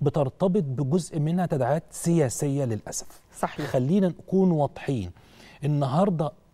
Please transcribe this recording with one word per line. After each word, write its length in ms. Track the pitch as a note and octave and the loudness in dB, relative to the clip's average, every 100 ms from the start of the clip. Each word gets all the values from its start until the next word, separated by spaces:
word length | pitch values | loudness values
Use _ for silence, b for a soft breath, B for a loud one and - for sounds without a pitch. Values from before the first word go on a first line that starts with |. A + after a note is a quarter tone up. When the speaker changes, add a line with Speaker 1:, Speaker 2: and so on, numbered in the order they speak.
Speaker 1:
بترتبط 640 | C#3+ D#3+ C3 - F#3 G3 | 0 2 0 0 2 2
بجزء 560 | C#3+ B2 C3+ F3+ D#3 E3 | 0 -2 0 0 0 -2
منها 260 | D3+ F3+ F3 | 0 0 0
تداعيات 380 | C#3+ B2 D#3 - | 0 0 0 -4
سياسية 760 | - E3 E3+ C3+ - D3 C#3 C3 | -6 2 4 2 0 -2 0 -2
للأسف. 560 | G#2 - - - - _ - | -4 -6 -10 -12 -16 _ -6
Speaker 2:
صحيح. 260 | F3 - D3 | -6 -6 -2
Speaker 1:
خلينا 420 | C3 C3 G3+ F#3 | 0 2 2 2
نكون 440 | - - F#3 F#3 | -2 -2 2 4
واضحين. 600 | D#3 C#3 - - C3 F2+ - B B B B | 2 0 -4 -4 -4 -4 -10 B B B B
النهاردة 680 | C#3+ D3 C3+ D3 G3+ D#3+ D3+ - _ | -2 0 0 2 2 0 -4 -8 _